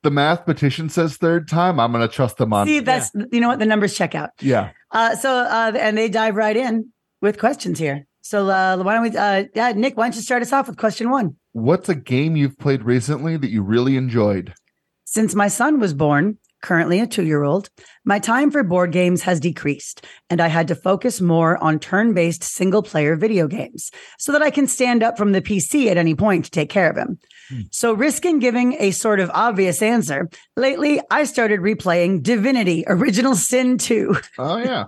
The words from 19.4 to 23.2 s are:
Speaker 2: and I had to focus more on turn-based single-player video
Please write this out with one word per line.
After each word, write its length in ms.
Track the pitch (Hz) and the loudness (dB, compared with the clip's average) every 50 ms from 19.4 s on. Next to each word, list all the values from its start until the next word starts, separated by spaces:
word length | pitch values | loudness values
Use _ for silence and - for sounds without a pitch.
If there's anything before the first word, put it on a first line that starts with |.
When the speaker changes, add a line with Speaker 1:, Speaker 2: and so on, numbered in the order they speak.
| 135 175 151 - - 147 143 - - - - - - - - - _ _ | 0 -2 -4 -2 -4 -4 -4 -4 -8 -18 -18 -18 -20 -20 -20 -20 _ _
Speaker 2:
and 100 | 175 170 | 0 0
I 60 | 170 165 | 2 2
had 180 | 156 165 165 165 | 2 0 0 0
to 80 | 175 | -2
focus 440 | 165 - 185 196 196 - 247 - - | -4 0 -2 -2 0 0 -4 -2 0
more 360 | 185 170 165 165 165 160 175 - - | 0 2 4 4 4 4 2 2 2
on 160 | 156 156 147 | 0 0 0
turn-based 640 | - - - 190 220 233 214 180 170 170 165 - - | -2 -2 0 2 2 2 2 2 2 0 0 -4 -8
single-player 720 | - - - 185 190 185 214 208 - - 156 151 147 165 | -10 -4 -2 0 2 2 0 0 0 -2 0 2 2 0
video 320 | 160 | 0